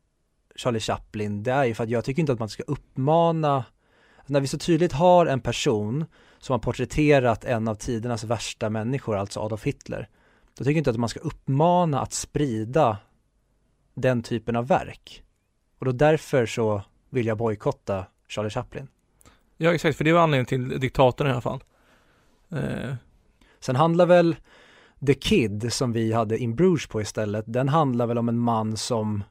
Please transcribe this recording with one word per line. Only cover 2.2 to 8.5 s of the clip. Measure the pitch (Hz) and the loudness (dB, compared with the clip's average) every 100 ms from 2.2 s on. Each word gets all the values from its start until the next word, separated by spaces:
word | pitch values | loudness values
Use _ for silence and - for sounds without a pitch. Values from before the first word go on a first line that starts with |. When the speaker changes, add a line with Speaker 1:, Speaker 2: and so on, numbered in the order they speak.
Speaker 1:
inte | 151 | 0
att | 120 | -2
man | 113 | -4
ska | - | -8
uppmana, | - 139 - - 131 165 170 165 151 139 123 _ _ _ _ _ - | -8 -8 -8 -4 2 4 2 2 0 0 -2 _ _ _ _ _ -4
när | 139 | -2
vi | 135 | 0
så | 151 | -2
tydligt | - 160 170 | 0 2 2
har | 135 180 180 160 | 2 6 6 6
en | 135 | 2
person | 127 117 156 110 104 131 165 _ _ _ | -2 -2 0 0 0 -4 -6 _ _ _
som | - | -4
har | 127 | -4
porträtterat | - - 123 - 151 143 123 107 | -2 -4 -4 2 4 6 4 0
en | - 117 113 | 0 -2 -2
av | |
tidernas | 104 - 117 117 117 | -4 -4 -6 -4 -6
värsta | 107 113 - | -4 -6 -6